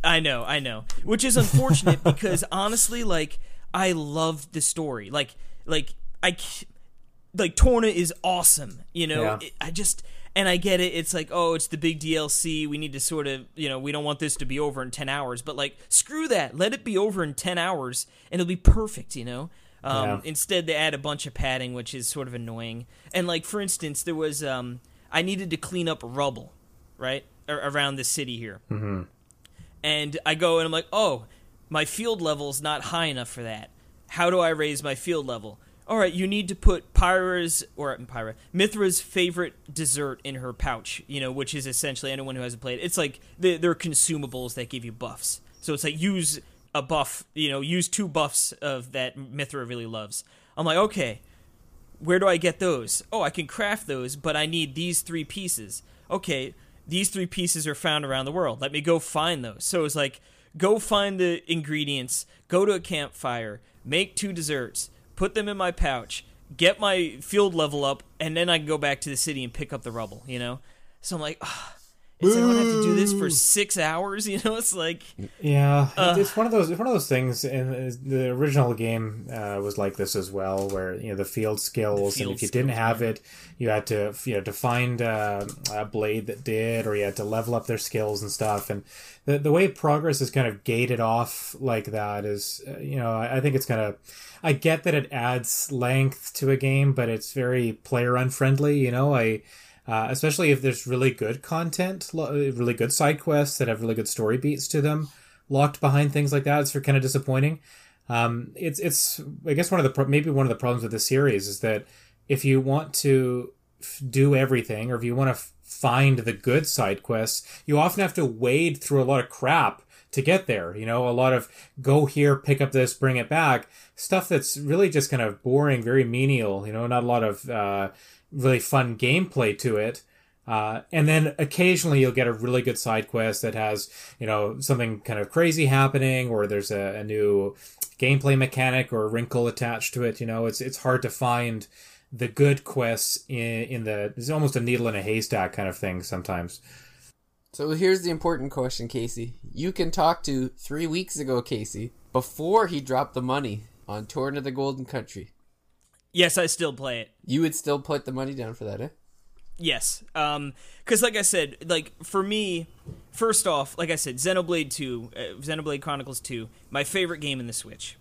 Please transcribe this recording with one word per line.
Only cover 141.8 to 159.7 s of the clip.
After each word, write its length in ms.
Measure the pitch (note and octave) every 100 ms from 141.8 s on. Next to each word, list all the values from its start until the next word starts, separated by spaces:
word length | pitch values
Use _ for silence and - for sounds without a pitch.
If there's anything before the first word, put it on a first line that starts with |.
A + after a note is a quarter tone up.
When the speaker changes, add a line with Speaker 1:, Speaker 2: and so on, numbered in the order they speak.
| - - _
Speaker 2:
the 160 | A#2+ A#2+
good 360 | A2 C#3+ C3+
quests 640 | - C#3 A#2 A2+ - - -
in, 360 | B2+ A#2 A2+ A#2
in 180 | B2
the, 300 | A2 G#2 G#2 A2
it's 140 | A#2+
almost 240 | D#3 D3 C3
a 40 |
needle 280 | A#2 B2 A#2
in 80 | G#2
a 60 |
haystack 500 | F#2+ A2 G#2+ A2 F2+
kind 160 | - G2
of 80 | F2
thing 240 | G2+ F2+
sometimes. 600 | F2 F2+ F2+ F2+ F2 - - - - - - _ _ _ _
Speaker 4:
So 180 | - D3
here's 300 | D#3 F#3+ F#3+
the 80 | E3+
important 400 | D#3 F3 D#3+ C#3
question, 360 | C#3+ B2+ - A#2
Casey. 460 | B2+ A2+ - A#2 - -
You 200 | A#2 E3+
can 200 | F#3+ E3
talk 320 | - D#3+ E3+
to 260 | - C3+ B2+
three 380 | - - D3 E3
weeks 300 | E3 F#3 -
ago, 240 | C3+ B2
Casey, 500 | A#2+ A#2 G#2+ G#2 A2 - -
before 540 | C3 B2+ - D#3+ G#3+ G3
he 120 | D#3+
dropped 340 | C3 C3 C#3+
the 80 | B2+
money 420 | B2 C#3 C3+ G#2 G#2+ _ -
on 180 | G#2 G#2+
Torn 320 | D3 C3+ C#3+
of 60 |
the 80 | C3+
Golden 340 | C3 C3+ C3 B2+
Country. 440 | C3+ G#2+ - - _ _ _ _ _ _ _ _
Speaker 1:
Yes, 260 | E3+ F3 F#3+
I 100 | E3
still 260 | - E3
play 280 | C3 C3+ A#2
it. 80 | A2 _ -
Speaker 4:
You 160 | C#3
would 140 | D#3+ D3+
still 240 | D3+ C#3+
put 260 | C#3 D3 -
the 60 |
money 220 | C3 C3+
down 220 | C#3 A2+ A2+
for 100 | A2
that, 160 | G2+
eh? 80 | C3+ _ _ _ - - - -
Speaker 1:
Yes. 460 | E3+